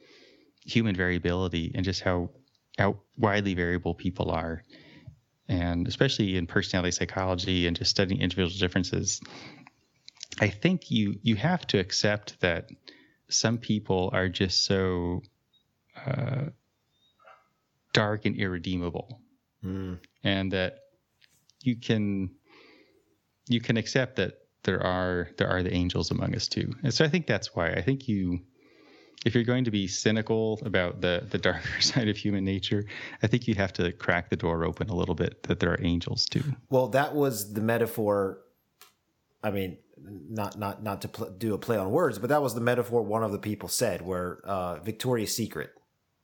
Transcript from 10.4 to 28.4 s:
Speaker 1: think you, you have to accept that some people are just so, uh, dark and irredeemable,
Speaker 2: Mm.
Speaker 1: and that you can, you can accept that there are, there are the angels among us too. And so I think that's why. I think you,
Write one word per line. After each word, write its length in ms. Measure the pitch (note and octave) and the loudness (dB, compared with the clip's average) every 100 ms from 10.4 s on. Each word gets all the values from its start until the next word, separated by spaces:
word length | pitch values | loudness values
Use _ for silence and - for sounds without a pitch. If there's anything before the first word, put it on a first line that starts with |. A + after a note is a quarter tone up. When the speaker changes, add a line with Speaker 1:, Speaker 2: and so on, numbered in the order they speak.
| G#2+ | 0
Speaker 1:
think 420 | - E3+ F#3 - | 2 2 2 0
you, 260 | A#2+ G2+ G2+ | 0 0 0
you 140 | - A2 | 0 2
have 320 | D3 F3+ - | 2 0 2
to 120 | G#2 | 0
accept 600 | F#2 - G#2+ G#2 - - | 2 0 2 0 -4 -2
that 280 | F2+ E2 - - - - _ _ - | 0 0 -4 -14 -20 -20 _ _ -4
some 280 | - A2+ A#2 | 0 0 0
people 520 | - G#2+ G#2 F#2+ F#2 | 0 -2 2 0 2
are 160 | F#2+ F#2 | 2 0
just 360 | F2+ F#2+ - - | 0 0 0 2
so, 560 | G2 F#2+ F2+ F2 F2+ - _ _ _ _ _ _ - C3 | 2 2 0 0 -2 -6 _ _ _ _ _ _ -10 -4
uh, 400 | - B2+ - - - _ _ _ _ _ _ - - _ _ _ _ _ | -2 -2 -2 -6 -10 _ _ _ _ _ _ -20 -20 _ _ _ _ _
dark 320 | - G#2+ G#2 G#2 | 2 2 2 0
and 120 | F#2+ | 0
irredeemable, 840 | G2 F2+ F2+ F2+ F2 D#2+ - - _ _ _ _ | 0 -2 -2 -2 -2 -4 -8 -14 _ _ _ _
Speaker 2:
Mm. 360 | F#2+ F#2+ F#2+ F2+ - _ | -8 -6 -6 -10 -14 _
Speaker 1:
and 280 | G2+ G2 F#2+ | -2 0 0
that 260 | F#2 F#2 - - _ _ _ _ _ _ - | 0 -2 -4 -18 _ _ _ _ _ _ -6
you 140 | C3 A#2 | -2 -2
can, 560 | - A2 G#2 G2 F#2 - _ - - - _ _ _ _ _ _ - | 0 0 0 -2 -4 -8 _ -20 -20 -20 _ _ _ _ _ _ -2
you 140 | A#2+ | 0
can 160 | A#2 A#2 | 2 0
accept 380 | - C#3 B2+ - | 2 0 0 0
that 240 | F#2 - _ _ | -2 -4 _ _
there 180 | - F#2 | -2 0
are, 480 | F#2 F#2 F#2 F2+ F2 - | 2 0 0 0 -2 0
there 100 | F#2+ | 0
are 120 | F2+ | 2
the 100 | F2+ | 2
angels 360 | F2+ F2+ F2+ E2+ | 2 2 0 0
among 240 | F2+ F2+ - | 0 0 -2
us 120 | - | -2
too. 260 | - - - | -2 -4 -2
And 80 | C3 | 0
so 120 | A2 D#3+ | 2 4
I 40 | |
think 180 | F3+ D#3 | 2 0
that's 260 | G#2 - - | -2 -2 -2
why. 160 | E2+ | -2
I 80 | F#2 | 0
think 260 | F2 C3+ B2+ | 0 -2 0
you, 320 | G2+ F#2 F2+ | 0 0 -2